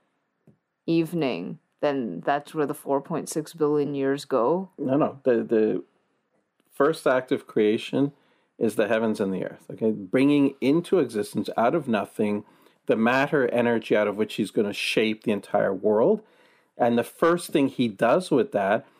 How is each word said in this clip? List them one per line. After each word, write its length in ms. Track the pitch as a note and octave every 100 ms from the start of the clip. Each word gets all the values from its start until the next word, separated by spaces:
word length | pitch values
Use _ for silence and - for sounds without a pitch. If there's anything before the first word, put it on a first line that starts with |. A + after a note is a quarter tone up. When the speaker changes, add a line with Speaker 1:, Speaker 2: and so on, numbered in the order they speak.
| _ _ _ _ _ _ _ _ -
Speaker 1:
evening, 720 | E3 D#3+ E3+ D#3 E2+ F#2 E3 _ -
then 400 | D3 C#3 A2+ E2+
that's 340 | - C#3+ -
where 120 | D#3 C#3+
the 80 |
four 260 | D3 - C#3
point 280 | C#3 E3 F3+
six 240 | E3 D#3
billion 420 | E3+ D3 D3 C#3+
years 300 | C#3 C3+ C#3+
go? 460 | - B2+ A#2+ F3 F#3+ -
Speaker 2:
No, 180 | C3+ C#3
no. 220 | C3+ -
The, 180 | C3+ A#2
the 420 | A2 A2+ G#2+ F#2+ - _ _ _ _ _ _ _ _
first 360 | - C#3+ D#3+ D3
act 260 | C3 B2+
of 160 | B2+ -
creation 640 | - G#2+ A#2 - C3+ C#3+ - _ _ _ -
is 180 | A2+ G#2+
the 120 | G#2
heavens 320 | A2+ A2+ G#2+
and 140 | G2
the 100 | F#2+
earth, 220 | - - -
okay? 200 | - A2
Bringing 640 | G#2+ F#2+ C3 C#3 D3 C#3 -
into 380 | B2+ D#3+ E3+ F#3
existence 520 | A#2+ A2 G2+ - F#2+ -
out 180 | A#2+
of 140 | E3 C3
nothing 560 | G#2+ G2 - G#2+ G#2 - _ _ _ -
the 100 | A2+
matter 520 | A2+ C3 C#3+ D3+ B2
energy 480 | A#2+ A#2+ A#2 - A2+
out 120 | G#2
of 80 | G2+
which 180 | G#2+
he's 160 | - G2+
gonna 220 | - G2+
shape 520 | G2 - - A2 A2
the 80 | B2
entire 420 | G2+ - G#2 G2+
world. 480 | F#2+ G#2 G#2+ D3 G#3+ - _ _ _ _ -
And 180 | B2 A#2
the 80 |
first 460 | - - E3 F3 -
thing 180 | E3 C3+
he 200 | - A#2+
does 420 | F#2+ A#2 D#3+ F3+
with 220 | C#3 G#2
that 340 | G2+ G2 A2 - _